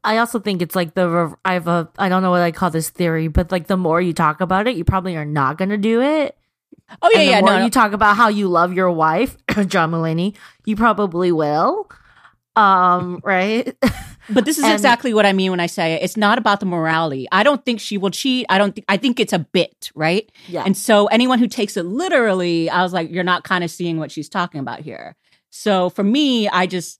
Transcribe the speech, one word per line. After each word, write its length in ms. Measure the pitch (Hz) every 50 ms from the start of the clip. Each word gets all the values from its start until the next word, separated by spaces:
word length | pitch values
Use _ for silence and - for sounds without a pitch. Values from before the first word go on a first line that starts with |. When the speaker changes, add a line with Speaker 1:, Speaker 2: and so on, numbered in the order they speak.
| -
Speaker 1:
I 140 | 220 220 226
also 220 | 233 233 - 226
think 200 | 196 208 196 175
it's 140 | 180 156 -
like 200 | 190 175 160 _
the 140 | 190 180 175
rev-, 280 | 165 175 170 156 - _ _
I 80 | 190 180
have 140 | 180 165 170
a, 200 | 175 170 160 160 _
I 120 | - 196 185
don't 140 | 180 185
know 80 | 190 185
what 80 | 180 180
I 80 | 175 170
call 200 | 165 - 190 180
this 200 | 160 165 160 -
theory, 380 | _ - 180 165 160 160 160 160
but, 240 | 151 - 180 165
like, 160 | 185 180 156 -
the 80 | 202
more 240 | 185 180 160 160 170
you 120 | 180 175
talk 280 | 156 - 170 151 151 -
about 260 | 190 170 185 190 214
it, 80 | 247 254
you 100 | 165 170
probably 300 | - 202 190 180 190 175
are 80 | 160 151
not 320 | 147 151 151 139 131 147 160
gonna 200 | 190 190 208 214
do 240 | 196 220 226 233
it. 340 | 254 285 311 311 285 - - _ _ _ _ _ _ _ - _ _ _ - -
Speaker 2:
Oh, 80 | - -
yeah, 60 | 453 -
Speaker 1:
And 80 | 311 -
the 20 |
Speaker 2:
yeah, 100 | - 208
Speaker 1:
more 100 | 196 190
Speaker 2:
no, 60 | 196 185
Speaker 1:
you 60 | 190
Speaker 2:
no. 40 | 233
Speaker 1:
talk 220 | - 262 226 208
about 240 | 202 208 220 208 208
how 100 | 202 240 220
you 200 | 208 208 208 185
love 240 | 175 170 170 180
your 180 | 185 175 185 180
wife, 460 | 175 160 156 156 160 180 240 - - _ _ -
<clears throat> 160 | - 214 202 180
John 240 | - 185 165 160
Mulaney, 420 | 170 165 160 165 160 165 175 208 208 - - - _ _ _
you 80 | - 214
probably 560 | 202 233 233 214 180 208 190 160 170 185 180
will. 580 | 175 156 156 147 147 151 180 226 339 427 403 _ - - _ _ _ _ _ - _ _ _ _ _
Um, 640 | 226 214 196 190 185 180 180 175 180 180 180 180 -
<laughs> 40 | -
right? 500 | 202 190 185 185 208 220 233 254 254 254 _ - 240 - - - - - _ - -
Speaker 2:
But 160 | 214 254 208
this 140 | 285 311 320
is 60 | 277
Speaker 1:
And 80 | 220 214
Speaker 2:
exactly 400 | 208 202 269 240 233 - 254 220
what 100 | 214 208
I 80 | 202
mean 180 | 196 190 190 190
when 80 | 185 180
I 60 | 170
say 280 | 170 - - 170 165 160 151
it's 140 | 175 185 -
not 200 | 220 208 202 226
about 220 | 247 233 226 202 202
the 60 | 208
morality. 600 | 185 175 170 160 160 160 160 165 160 139 135 127 -
I 120 | - 190 220
don't 200 | 285 294 247 _
think 160 | 254 240 208
she 160 | - - 208 202
will 120 | 185 196
cheat. 360 | - - - 269 254 254 247 -
I 100 | 185 190
don't 160 | 208 202 -
thi-, 100 | 214 - -
I 80 | 202
think 240 | 190 - 269 240 -
it's 120 | 220 -
a 60 | - 180
bit, 520 | 147 _ - 185 170 - _ _ - - _
right? 360 | 156 156 160 175 208 214 _ _ - - -
Speaker 1:
Yeah. 160 | 175 165 -
Speaker 2:
And 120 | 196 196
so 300 | - - - 220 208 202
anyone 320 | - 220 226 247 254 254 233
who 80 | 247 208
takes 280 | - - 214 208 -
it 80 | 196 170
literally, 840 | 175 196 262 349 381 359 277 233 220 185 185 180 175 170 170 165 160
I 120 | 139 180
was 100 | 185 185
like, 180 | 180 180 165 -
"You're 140 | 170 180 180
not 200 | 185 185 - -
kinda 240 | - 196 180 175 165
seeing 300 | - - 175 170 165 160
what 120 | 156 139
she's 180 | - - 147 -
talking 320 | - 196 175 175 - 147
about 200 | 135 117 117 -
here." 360 | 151 139 104 - 62 - - _ _ _ _ _ _ _
So 380 | - - - 208 196 185 180 180
for 120 | - -
me, 460 | 196 196 226 285 302 277 254 233 214 208
I 180 | - 180 185
just 320 | 185 180 180 165 - -